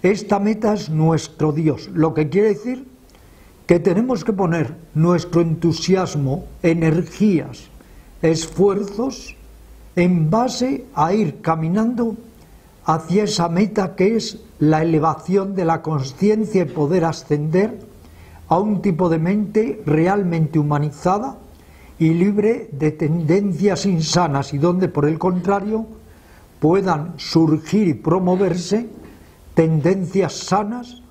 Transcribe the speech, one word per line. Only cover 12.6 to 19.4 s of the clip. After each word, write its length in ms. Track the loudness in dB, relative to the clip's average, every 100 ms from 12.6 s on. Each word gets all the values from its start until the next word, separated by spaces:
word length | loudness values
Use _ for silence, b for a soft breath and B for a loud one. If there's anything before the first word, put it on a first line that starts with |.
| b b -2
hacia 400 | -2 0 0 0
esa 240 | -2 0
meta 460 | 0 0 0 -4 0
que 200 | 0 2
es 240 | -4 -14 -20 0
la 220 | 2 2
elevación 720 | 2 2 2 -2 -2 0 0
de 120 | -2 0
la 160 | -2
conciencia 800 | -2 -4 -4 0 0 2 0 0
y 40 | 0
poder 380 | -2 0 2
ascender 760 | 0 -4 -4 -2 0 0 0 -4 -18 -20 B B B B -2
a 80 | 0
un 240 | 2 0
tipo 280 | -2 0 0
de 100 | 0
mente 640 | 0 0